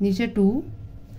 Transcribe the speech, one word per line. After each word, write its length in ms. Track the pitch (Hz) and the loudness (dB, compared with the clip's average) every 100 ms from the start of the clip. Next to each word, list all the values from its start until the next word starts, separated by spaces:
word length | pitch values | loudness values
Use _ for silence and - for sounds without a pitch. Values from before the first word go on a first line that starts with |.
नीचे 240 | 196 185 233 | 0 2 0
two। 360 | 208 196 262 - - - - - | 4 4 2 -4 -10 -14 -16 -16